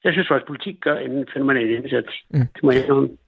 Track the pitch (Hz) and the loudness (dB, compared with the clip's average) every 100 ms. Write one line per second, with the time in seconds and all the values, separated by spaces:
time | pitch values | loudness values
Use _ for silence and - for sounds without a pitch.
0 | 190 165 175 139 - 143 202 - 151 147 | 2 0 0 0 -2 -10 -10 -4 -2 -2
1 | 131 135 123 135 135 131 113 117 135 123 | -2 -4 -4 -2 0 2 0 -2 -2 -2
2 | - - _ 143 123 - 143 127 131 139 | -4 -14 _ -2 -2 2 4 4 4 2
3 | 135 - | 2 -4